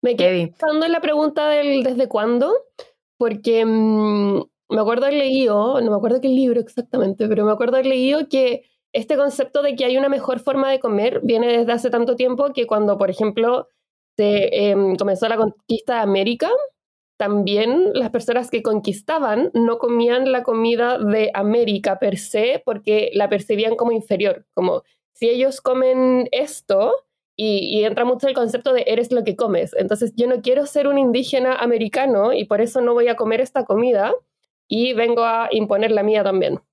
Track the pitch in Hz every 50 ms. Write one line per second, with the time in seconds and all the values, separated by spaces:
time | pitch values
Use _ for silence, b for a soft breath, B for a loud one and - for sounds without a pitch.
0 | - 247 240 208 175 180 185 180 170 165 170 _ - 311 302 302 320 330 339 339
1 | - 285 302 294 302 302 302 311 294 302 302 294 285 285 277 269 247 262 254 240
2 | 262 247 - 220 208 226 240 240 262 311 415 523 554 _ _ B B B B B
3 | _ _ _ _ 247 233 214 208 208 247 226 226 226 220 220 220 220 220 220 214
4 | 214 214 208 208 202 202 202 190 - _ _ _ _ _ - 160 170 208 233 240
5 | 254 277 285 294 277 269 262 269 262 233 208 208 208 233 269 277 240 226 208 202
6 | 190 220 233 254 262 269 262 254 269 254 233 240 220 226 - - 233 _ - 254
7 | 214 196 196 190 220 214 220 190 208 214 214 208 - 240 247 262 262 262 262 254
8 | 254 262 285 302 311 285 - 269 262 247 240 - b b b b _ _ _ 233
9 | 220 226 311 277 285 285 269 - 269 262 _ 294 285 285 269 240 269 247 254 262
10 | 277 277 277 269 - - 254 240 - - 262 269 269 269 269 262 269 247 214 202
11 | 208 240 247 - - 226 233 226 240 240 240 233 233 233 233 233 240 254 240 240
12 | 233 240 247 240 254 254 254 247 277 285 269 - 240 233 220 214 214 208 202 196
13 | 202 190 185 - 220 214 208 226 226 233 247 - - _ _ _ _ _ _ _
14 | _ _ _ - 208 208 208 208 196 - - - 202 208 202 196 196 190 185 185
15 | 202 202 196 185 - 226 226 220 226 214 220 _ _ _ 226 220 - - 247 233
16 | 220 202 196 190 196 208 240 240 302 339 453 539 587 523 _ _ _ _ _ _
17 | _ _ _ _ 214 202 208 208 202 185 202 208 220 240 247 320 370 415 403 -
18 | 247 226 - 240 233 - 233 247 247 240 - 233 220 233 214 214 208 - 190 202
19 | - - 311 320 285 233 214 220 285 - - 233 233 233 233 233 - 240 240 233
20 | 233 240 240 254 269 269 262 247 240 262 233 226 226 233 233 233 240 240 254 -
21 | 214 208 208 220 214 208 - 196 202 208 214 233 233 220 208 196 208 214 196 190
22 | - 208 196 202 - - - 214 214 240 269 - - - 226 202 208 - 214 214
23 | 208 - - 196 208 202 208 202 202 - 220 202 220 220 226 226 240 240 233 220
24 | 214 - 208 180 202 202 180 - - _ _ - 180 180 165 - - _ _ _
25 | _ _ _ - 233 233 240 247 262 269 262 - _ 262 254 254 262 254 254 262
26 | 254 254 254 254 247 254 - 240 302 294 - - - _ 202 190 208 240 480 539
27 | - _ _ _ _ _ _ - 208 214 208 196 185 - - 214 208 220 202 -
28 | 240 240 254 247 277 277 262 277 240 226 240 240 - 277 254 247 - - 220 226
29 | 240 240 254 240 214 220 185 - 247 220 196 170 160 - - - 196 190 214 208
30 | 240 226 - 226 240 247 254 240 - 247 254 269 294 285 - 294 285 277 285 277
31 | 269 247 233 247 262 - - 262 254 262 254 - - 240 240 226 220 214 - -
32 | 269 277 247 202 202 226 262 - 214 - 214 202 226 233 - 262 247 240 240 240
33 | 233 240 226 233 240 214 220 226 254 254 _ 277 240 - 190 208 233 254 247 208
34 | 196 226 440 508 _ _ _ _ _ _ _ _ _ _ 208 220 240 254 254 214
35 | 233 233 233 233 233 226 226 226 226 - - 220 214 208 208 196 214 220 220 208
36 | 196 214 220 214 202 196 190 190 175 143 139 - _ _